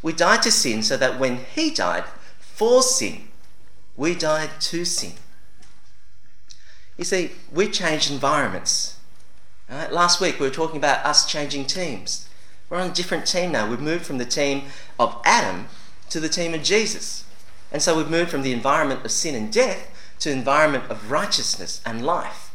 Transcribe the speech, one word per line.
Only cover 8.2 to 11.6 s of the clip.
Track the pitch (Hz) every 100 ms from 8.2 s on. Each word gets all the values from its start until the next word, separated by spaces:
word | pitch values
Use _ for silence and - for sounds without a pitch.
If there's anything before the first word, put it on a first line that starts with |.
| 139 147 123 92 - - - - - - - - - - -
All | 135
right? | 160
Last | 160 175 -
week | 180 -
we | 139
were |
talking | 139 160 151
about | 143 131 147
us | 147 -
changing | 156 143 139